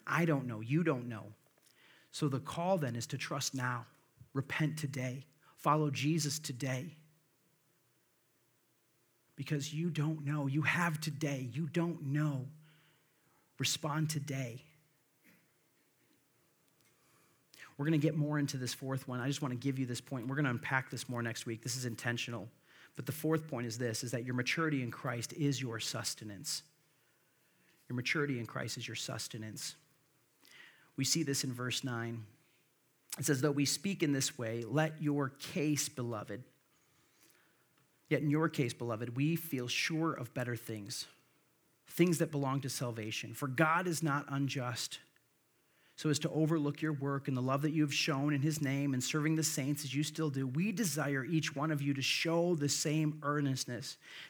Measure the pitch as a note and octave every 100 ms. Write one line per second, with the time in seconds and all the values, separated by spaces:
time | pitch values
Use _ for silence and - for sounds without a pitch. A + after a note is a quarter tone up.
0 | - C#3 E3 C#3+ B2 A2 A2+ D3+ E3 C3+
1 | A#2+ A2 A2 G#2+ _ _ _ _ - -
2 | _ - D3+ C3 - - F3 F#3+ C#3 A#2
3 | A#2 C3+ - C3+ B2+ C3 B2 A#2+ A2+ _
4 | _ _ - C3+ C3+ - D3+ D#3 C#3 B2+
5 | B2+ C3 - _ - - D3+ D3+ D3+ B2
6 | C#3 E3 D3 D3 - B2 C3+ B2+ F3 -
7 | - _ _ _ _ _ _ _ _ _
8 | _ _ _ _ _ _ _ _ _ _
9 | _ _ _ - C3+ D3+ C3 D3+ E3+ D#3+
10 | D3+ D#3 C#3+ D3+ C#3 C#3+ D3 D#3+ E3+ D3+
11 | - C3+ D3+ C#3 B2+ A#2 E3+ E3+ E3+ E3+
12 | C#3+ D3 D3+ C3+ B2 - - _ _ _
13 | _ _ _ _ _ - C3 - D3+ D3
14 | D#3 D#3 C3 C3+ B2+ A#2+ - _ _ _
15 | _ _ _ _ _ _ _ _ _ _
16 | _ _ _ _ _ _ _ _ _ _
17 | _ _ _ _ _ - - - D3 D#3+
18 | D#3 D#3+ D3 D3 C#3 C3+ B2 - C3+ C3+
19 | - B2 B2+ C#3 C#3+ B2 C3 C3+ B2+ A#2+
20 | - C3 A#2 C3+ C#3+ A#2+ - C3 - B2+
21 | - A#2+ A#2 A2+ - A2+ C3+ B2 B2 A2
22 | A#2+ A#2 - A#2 G2+ - _ - - -
23 | - D#3 D#3 D#3+ D#3 B2 A#2+ A2+ B2 A2
24 | B2 A#2+ B2 B2+ B2 - D#3+ C#3+ B2 -
25 | C#3 A#2+ A#2 - C#3+ B2+ B2+ A2+ - A2+
26 | A2+ - G#2+ G2 - - - _ _ _
27 | _ _ _ _ _ _ _ _ - B2
28 | B2 E3 C#3+ B2+ A2+ C3+ B2 B2+ A#2+ A2+
29 | - A2+ - A#2 A2 G#2 - - _ _
30 | _ _ _ _ - - - - _ -
31 | C3+ E3+ D3 C3+ C3+ A#2+ B2 A#2+ C3 A#2
32 | A#2 A#2 A2 - _ _ _ _ _ _
33 | - - C#3 C3+ D3+ C#3+ C#3 - G3 F3
34 | D#3+ C3+ C3 - A#2 A#2 A2+ C3+ D#3 D#3
35 | D3 C#3+ C#3 - - F#3+ D3+ D3 - -
36 | A#2+ A2 G2+ A2 B2+ _ _ _ _ _
37 | _ _ - _ _ _ _ _ _ _
38 | _ C#3+ D3 D3 D#3+ - B2 - A#2+ A2
39 | A#2+ A#2+ D3 E3 - C3 B2 - - D#3
40 | D#3+ - B2 - B2 A#2+ - A2 G2+ -
41 | - - _ _ _ _ _ _ - -
42 | F3 D#3+ D#3+ D3 C3+ C3+ C#3 - B2 A2+
43 | G#2+ - A2+ A2+ C#3 B2+ D#3+ E3 F3+ D#3+
44 | D#3+ C#3 C#3+ C#3 C#3 C#3 B2 A#2+ - -
45 | - _ _ _ _ _ _ _ _ -
46 | D#3 D3 D#3 D3 D#3 E3 C#3+ D3 D#3 D3
47 | C#3 C#3 C#3 C3 B2+ C3+ D3+ D#3 D3+ C3
48 | - C#3 D3 C#3+ D3+ D#3 C#3+ C#3 C#3+ C3
49 | B2 D#3 D3+ D#3+ D#3 - C3+ D3 C#3 C3+
50 | D3+ - D#3 C3+ C3+ C3 G3+ F#3+ G#3 C#3+
51 | C#3+ C#3 B2+ E3 D#3 C#3 D#3 D3 C#3 C#3
52 | - - E3 E3+ F3 E3+ C#3+ - D#3+ D#3
53 | D#3 D3+ C#3+ D3 C#3+ C3 - A#2+ - -
54 | - - -